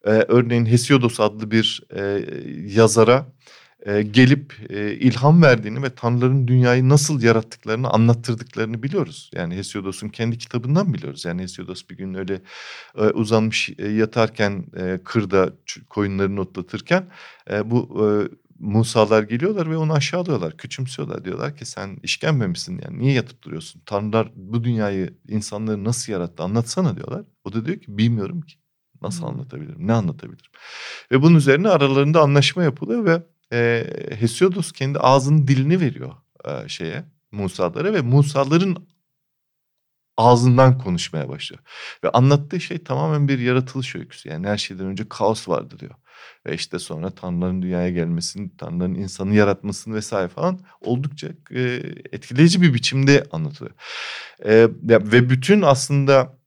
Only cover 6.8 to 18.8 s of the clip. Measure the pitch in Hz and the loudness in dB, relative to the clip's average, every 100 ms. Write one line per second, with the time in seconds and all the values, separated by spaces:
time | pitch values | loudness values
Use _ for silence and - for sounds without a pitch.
6.8 | 127 143 147 143 113 113 110 - 110 110 | 4 4 4 2 4 2 0 -14 -6 -4
7.8 | 131 107 117 117 120 113 - - 110 113 | 0 2 4 2 -2 -8 -8 -6 -6 -6
8.8 | 131 190 160 147 - - 85 90 101 107 | -6 -4 -6 -10 -14 -10 -8 -8 -8 -8
9.8 | 98 92 107 - 117 117 - 123 123 160 | -8 -10 -14 -6 -6 -6 -8 -8 -2 0
10.8 | 196 92 69 69 87 87 90 - 92 92 | 0 -4 -8 -10 -8 -8 -10 -12 -14 -14
11.8 | - 87 95 95 95 190 - - - - | -16 -14 -12 -8 -8 -8 -10 -20 -18 -20
12.8 | - - 107 - 107 110 110 - - - | -16 -2 0 0 0 2 2 -2 -6 -6
13.8 | 101 107 107 120 110 113 104 98 85 - | -4 0 0 2 0 0 -2 -2 -10 -8
14.8 | 92 92 - 117 98 95 92 - - - | -6 -6 -4 -4 2 2 2 -2 -18 -18
15.8 | _ 104 101 98 98 101 92 - 85 107 | _ -4 -4 -2 -4 -4 -8 -10 -12 -12
16.8 | - 180 185 - - - - 104 107 120 | -2 -2 -2 -20 -20 -20 -6 -6 -2 -2
17.8 | - - 107 104 98 - _ _ 104 107 | -2 -2 0 0 -4 -10 _ _ -2 0